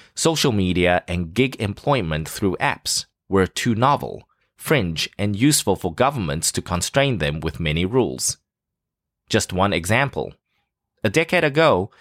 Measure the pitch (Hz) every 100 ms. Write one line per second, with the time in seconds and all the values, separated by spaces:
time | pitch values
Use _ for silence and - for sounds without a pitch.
0 | - - 165 156 143 101 90 90 87 90
1 | - 90 82 107 131 - 104 - 143 135
2 | 82 76 78 - 101 - 143 - - -
3 | - _ - 95 92 - 123 110 135 139
4 | - - - _ _ - - 196 87 78
5 | - - 104 101 143 147 107 92 90 82
6 | 131 143 80 78 - - - 90 - 139
7 | 139 104 73 78 78 - 82 80 92 127
8 | 87 64 - - _ _ _ _ _ _
9 | _ _ - 107 - 90 101 82 90 120
10 | 139 - 50 - _ _ _ _ _ _
11 | 107 156 165 180 151 143 160 90 98 _